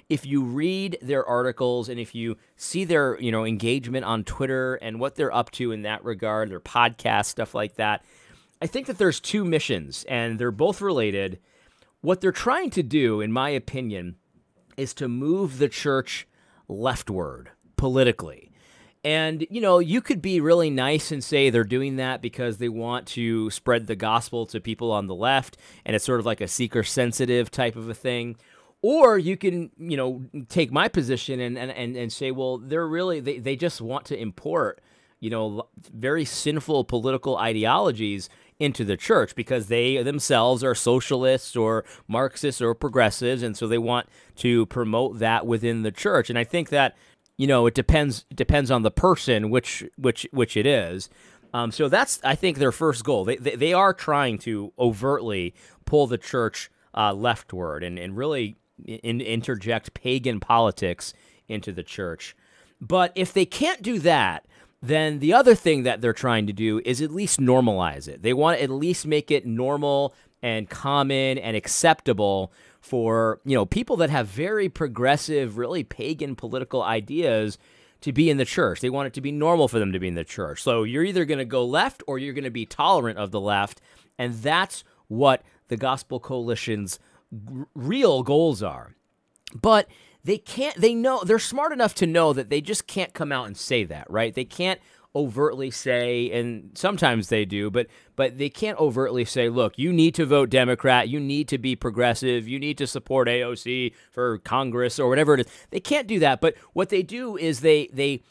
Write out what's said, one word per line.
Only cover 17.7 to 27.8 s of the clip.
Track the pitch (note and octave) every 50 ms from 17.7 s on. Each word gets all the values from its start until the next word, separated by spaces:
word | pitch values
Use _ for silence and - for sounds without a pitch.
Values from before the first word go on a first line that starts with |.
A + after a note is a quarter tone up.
| _
politically. | - C3+ C3 B2+ C3+ B2+ A#2+ A2 - F#2 D#2 - - - _ _ _ _ _ _ _ - _ _ _
And, | - D3+ D#3 D#3+ D#3+ D#3+ D#3+ D3+ D#3+ -
you | G3+ A#3+
know, | A3 G3 F3+ F3+
you | F3 D#3 G#3 B3+
could | - - C4+ E3+
be | D3 G3 F#3 E3+
really | D3 D#3+ E3+ F3 E3 D3+
nice | C#3 C3 B2+ C#3 D#3 D3 - -
and | D#3+ C3+ A#2
say | - D3+ C#3 C#3 C3
they're | A2+ A#2 A2
doing | G2+ B2 C3 C#3 C#3 C3+
that | C3 C3 B2+ B2+ A#2
because | - A#2 - - B2 A#2 G#2+ G2
they | A#2+ A#2
want | A2 A#2 A2+ A#2 A#2+ B2 - -
to | - B2 A#2 A2+ A2+ A2+ A2 G#2+
spread | - - - B2+ A#2+ A#2 A2 G#2
the | A2
gospel | F#2+ A2+ A2 A2+ A#2 - - B2 A#2 A2+
to | - - G#2+
people | - A#2 G#2+ - A#2 A#2
on | G#2+ G#2 G2+ F#2
the | F#2
left, | F2 A2 B2+ C3+ C3+ B2+ - - - - - - - -
and | - A2
it's | G#2 -
sort | C3+ B2+ A#2
of | G#2
like | A#2 G#2+ -
a | G#2
seeker-sensitive | - - - B2 A2 - A#2 G2+ - - C3+ B2 A#2+ A#2 - C3 B2 B2 B2 A2+ -
type | - - B2 A#2 A2+
of | B2